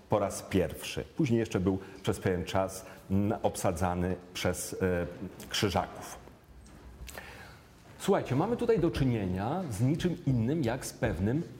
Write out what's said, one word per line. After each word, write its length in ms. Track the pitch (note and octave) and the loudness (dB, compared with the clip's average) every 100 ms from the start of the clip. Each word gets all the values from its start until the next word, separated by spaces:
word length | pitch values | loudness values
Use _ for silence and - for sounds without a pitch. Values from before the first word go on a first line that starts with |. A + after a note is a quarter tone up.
| - | 0
po 80 | G#2+ | 2
raz 240 | F#2+ - | 2 -2
pierwszy. 600 | - F#2+ D#2+ - - - - - | 0 2 2 -2 -8 -8 -6 -2
Później 240 | C#3+ A#2 | 2 2
jeszcze 200 | A2 G#2 | 2 2
był 180 | F#2 F#2+ - - | 2 0 -2 -6
przez 180 | - G#2 | -2 0
pewien 240 | - F2 | 0 0
czas, 420 | F2 G2 F#2+ - - - - | 0 0 0 -4 -14 -16 -2
mm, 280 | G2 G2+ A2 | 2 2 0
obsadzany 760 | G#2+ - G#2 E2 F2+ F2+ F2+ F2 - | 0 0 0 0 0 0 0 -2 -6
przez, 420 | - F#2 F2 - - | -4 -2 -2 -4 -2
e, 240 | F#2 F2 F2 - F#2 - - | 0 0 -2 -6 -12 -12 -8
Krzyżaków. 680 | - G#2 F#2 - - - - - - - - - - - - - - - - - - - - - - | 0 2 2 -2 -6 -12 -14 -18 -20 -20 -20 -20 -20 -20 -16 -14 -14 -14 -16 -18 -20 -20 -20 -20 -4
Słuchajcie, 380 | - F#3 A2 B2+ | 2 2 4 2
mamy 200 | G3+ A#3+ | 2 2
tutaj 220 | A#3 A3 | 2 4
do 120 | E3 | 4
czynienia 720 | - C3 A#2 F#2 F#2 A2 F3 E3 | 4 2 2 0 0 0 -2 -2
z 100 | G2 | 2
niczym 360 | B2+ E3 F3+ - C#3+ | 2 4 0 0 0
innym 380 | B2 A2+ E3 | 2 2 2
jak 220 | A2+ B2+ - | 0 -2 -6
z 60 | |
pewnym 500 | - A#2 E2 G2+ D3 - - | -2 0 2 2 2 -2 -8